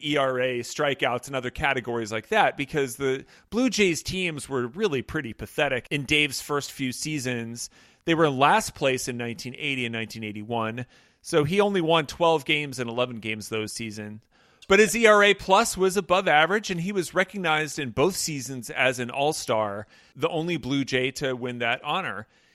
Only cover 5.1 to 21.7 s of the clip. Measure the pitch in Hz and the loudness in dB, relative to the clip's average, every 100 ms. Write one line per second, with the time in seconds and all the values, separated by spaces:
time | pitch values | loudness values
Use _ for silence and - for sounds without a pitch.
5.1 | 156 127 104 110 - 147 127 - 151 135 | -6 -6 -8 -8 -2 0 0 -2 -4 0
6.1 | 151 147 127 - 147 135 - 135 120 156 | 2 2 -2 -4 -4 -4 -6 -6 -4 -6
7.1 | 156 127 123 117 120 - _ _ _ - | -4 -4 -4 -6 -10 -14 _ _ _ 0
8.1 | 160 160 131 143 208 214 - 143 131 - | 2 4 4 4 4 0 -2 0 0 -2
9.1 | 120 120 113 123 120 147 131 120 113 110 | -6 -6 -8 -10 -8 -6 -4 -4 -4 -8
10.1 | 113 107 104 104 117 110 117 127 _ _ | -8 -10 -10 -6 -4 -2 -6 -12 _ _
11.1 | _ - 170 147 196 202 196 160 165 143 | _ -2 2 2 2 2 2 2 2 0
12.1 | - 170 160 139 151 147 127 120 117 127 | 2 4 4 2 0 -2 -4 -4 -2 -2
13.1 | 117 110 110 101 110 107 - 113 104 104 | -4 -8 -8 -6 -4 -4 -6 -10 -10 -12
14.1 | 107 - _ _ _ - 196 214 226 220 | -14 -20 _ _ _ 4 6 6 6 8
15.1 | 208 202 196 - 190 233 - 185 185 165 | 8 8 4 4 4 4 2 0 0 2
16.1 | 180 190 151 160 208 202 180 175 202 151 | 2 4 6 6 2 -2 -4 -4 -4 -2
17.1 | 165 185 202 170 151 156 - 139 107 160 | -2 -2 -2 0 0 -2 -4 -4 2 2
18.1 | 196 - 147 120 131 110 - 131 123 120 | 0 -4 -6 -8 -10 -8 0 0 0 -4
19.1 | 131 143 156 - 113 107 101 110 _ _ | -2 -2 -2 -2 0 -2 -4 -12 _ _
20.1 | - 151 165 165 165 123 139 131 131 127 | -6 -4 -2 -2 -4 -2 -2 0 0 -2
21.1 | 131 139 127 127 120 117 | -2 -4 -4 -6 -4 -2